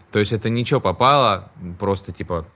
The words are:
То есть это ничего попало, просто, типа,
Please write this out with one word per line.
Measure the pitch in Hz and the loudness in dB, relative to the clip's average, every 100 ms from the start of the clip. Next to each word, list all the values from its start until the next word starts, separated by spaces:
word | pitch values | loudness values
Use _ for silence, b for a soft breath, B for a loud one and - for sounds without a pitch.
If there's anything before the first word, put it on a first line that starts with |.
| - | -4
То | 107 | -2
есть | 101 | 0
это | 113 113 | 0 -2
ничего | 117 120 131 | -2 0 0
попало, | 92 87 127 143 117 95 95 - 87 87 | 0 2 4 4 4 0 -4 -14 -14 -6
просто, | 98 95 - | -2 -2 -4
типа, | 85 - 87 80 | -12 -6 -6 -8